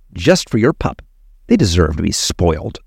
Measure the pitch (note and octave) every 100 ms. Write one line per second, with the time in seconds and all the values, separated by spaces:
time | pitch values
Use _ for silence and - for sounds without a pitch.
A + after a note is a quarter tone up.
0 | _ F2 E2+ F3+ - A2+ A#2+ - - -
1 | - _ - - - A#3 G#2+ E2+ D#2 D2+
2 | E2+ - - - E2+ D#2 A2 -